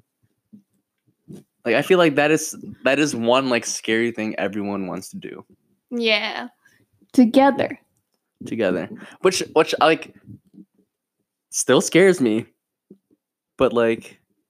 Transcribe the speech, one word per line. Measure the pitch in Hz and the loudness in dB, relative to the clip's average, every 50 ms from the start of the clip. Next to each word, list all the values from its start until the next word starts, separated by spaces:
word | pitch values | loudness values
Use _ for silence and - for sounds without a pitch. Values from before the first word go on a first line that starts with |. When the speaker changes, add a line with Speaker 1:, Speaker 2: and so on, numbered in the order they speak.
| _ _ _ _ _ _ _ _ _ _ - 208 _ _ _ _ _ _ _ _ _ _ _ _ _ _ - - _ _ _ _ | _ _ _ _ _ _ _ _ _ _ -20 -20 _ _ _ _ _ _ _ _ _ _ _ _ _ _ -20 -20 _ _ _ _
Speaker 1:
Like, | _ 120 110 | _ -2 0
I | 127 | 0
feel | 147 - 185 180 | 2 2 4 4
like | 175 160 139 | 4 4 4
that | 143 143 151 | 2 2 2
is, | 156 151 156 - - - - 101 107 _ - | 0 0 -2 -6 -12 -14 -18 -18 -18 _ -2
that | 127 139 139 | 0 0 0
is | 151 147 131 | 0 -2 -2
one, | 117 113 117 123 131 135 131 | -2 0 2 2 2 2 0
like, | 123 117 117 | -2 -2 -2
scary | - - - - - 110 113 117 117 | -6 -10 -8 -4 -2 -2 0 0 -2
thing | 113 - 107 110 - - | -4 -6 -8 -8 -6 -6
everyone | 92 101 95 107 101 101 101 98 95 | -6 -6 -6 -6 -6 -6 -6 -6 -8
wants | 90 85 92 - - | -8 -10 -12 -12 -14
to | - 95 | -18 -16
do. | - - - - - _ _ _ _ _ _ _ _ _ | -16 -16 -16 -18 -20 _ _ _ _ _ _ _ _ _
Speaker 2:
Yeah. | 247 240 233 226 214 208 214 214 - - 240 247 _ _ _ _ _ _ _ _ _ _ _ _ | -8 -4 -2 0 0 -2 -4 -6 -10 -10 -12 -14 _ _ _ _ _ _ _ _ _ _ _ _
Together. | - - 247 220 - 269 269 277 269 269 - - - - _ _ _ _ _ _ _ _ _ _ _ _ - | 4 4 4 6 6 4 4 4 2 0 -6 -6 -8 -14 _ _ _ _ _ _ _ _ _ _ _ _ -12
Speaker 1:
Together. | - - 113 107 92 92 87 80 - - - - - - _ | -10 -4 -2 0 0 0 -2 -6 -8 -14 -18 -20 -20 -20 _
Which, | - 190 185 - 165 - - | -2 -2 -2 -2 -8 0 0
which, | 151 160 - - - | 0 2 2 0 2
like, | 131 156 165 156 - - _ - _ - - - _ _ _ - - _ _ _ _ _ _ _ _ _ _ _ _ _ _ _ _ _ | 2 2 2 0 -4 -16 _ -20 _ -20 -20 -20 _ _ _ -20 -20 _ _ _ _ _ _ _ _ _ _ _ _ _ _ _ _ _
still | - - - - 127 147 | -8 -6 0 2 2 2
scares | - - - 175 190 196 180 180 | 2 2 4 4 4 4 4 2
me. | 131 113 107 113 123 - _ _ _ _ _ _ _ _ - _ _ _ _ _ _ _ _ _ _ _ _ - | 0 0 0 -2 -4 -8 _ _ _ _ _ _ _ _ -20 _ _ _ _ _ _ _ _ _ _ _ _ 0
But, | 135 120 113 | 0 0 2
like, | 117 117 117 117 113 - - - _ _ _ _ _ _ | 2 0 0 0 -4 -8 -20 -20 _ _ _ _ _ _